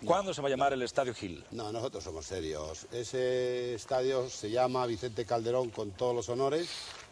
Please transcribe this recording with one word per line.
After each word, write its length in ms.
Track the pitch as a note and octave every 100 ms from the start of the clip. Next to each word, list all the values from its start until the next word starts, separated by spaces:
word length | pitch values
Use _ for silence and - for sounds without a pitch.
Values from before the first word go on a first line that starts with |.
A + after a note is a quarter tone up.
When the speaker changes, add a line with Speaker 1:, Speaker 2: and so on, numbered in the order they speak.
Speaker 1:
¿Cuándo 300 | - F3+ G3
se 80 | D#3
va 60 | C#3
a 20 |
llamar 220 | C3 C#3
el 80 | C3+
Estadio 320 | A#2+ - B2+
Gil? 280 | A2+ G2 D#2 -
Speaker 2:
No, 200 | A2+ G#2+
nosotros 320 | A2+ B2+ G2+
somos 220 | F2 D#2+ E2
serios. 600 | F#2 D#2+ D2+ D#2 D#2+ -
Ese 840 | A#2+ A2+ C3 B2+ B2+ B2 B2 B2
estadio 540 | A2+ - C3 C3 C3+ B2+
se 220 | - G#2
llama 360 | A#2+ B2+ C3 B2
Vicente 380 | A2 B2 A2
Calderón 460 | G#2+ A#2+ A2+ B2+ B2
con 200 | G#2+ G#2
todos 220 | F#2+ B2
los 140 | A#2+ A#2
honores. 400 | A#2+ C3+ D#3 E3+ - - - -